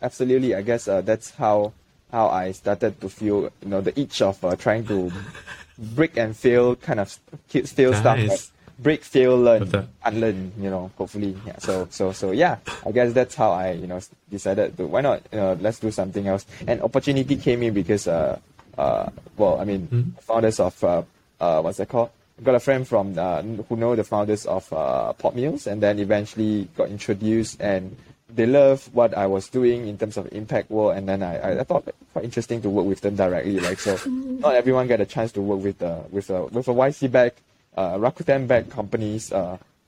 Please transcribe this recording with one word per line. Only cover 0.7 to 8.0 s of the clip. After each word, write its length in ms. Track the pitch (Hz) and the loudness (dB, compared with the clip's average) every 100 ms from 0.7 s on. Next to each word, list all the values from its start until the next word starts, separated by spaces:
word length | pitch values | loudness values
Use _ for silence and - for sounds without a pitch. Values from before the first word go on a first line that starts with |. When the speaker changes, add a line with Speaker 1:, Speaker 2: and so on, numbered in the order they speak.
| 117 - | -2 0
Speaker 1:
uh, 140 | 98 | -2
that's 300 | 95 110 - | 0 -2 -4
how, 420 | - 113 104 104 - _ _ _ | -2 2 2 2 -4 _ _ _
how 180 | 117 107 | 0 2
I 220 | 92 92 | 2 -2
started 480 | 95 101 101 110 - | -4 -4 0 0 -2
to 80 | 98 | -10
feel, 420 | - 107 101 - - | -6 0 0 -2 -6
you 80 | 98 | -6
know, 120 | 98 | -2
the 160 | 98 - | -2 -2
itch 220 | 139 - | -4 0
of, 220 | 101 98 | 0 0
uh, 120 | 90 90 | -2 -2
trying 300 | 120 110 110 | 0 0 0
to 240 | 101 90 92 101 - - | -2 -2 -6 -14 -16 -18
Speaker 2:
<laughs> 320 | - - - | -20 -20 -16
Speaker 1:
break 400 | 110 117 160 - | -8 -2 0 0
and 180 | 110 110 | -4 0
fail 400 | 127 120 123 123 | 4 6 4 2
kind 240 | - 117 | -2 -2
of 80 | 98 | -4
s-, 120 | - _ 151 _ | -8 _ -20 _
ki-, 120 | 143 | -4
fail 300 | 139 - 127 | 0 4 4
stuff, 240 | 107 | 6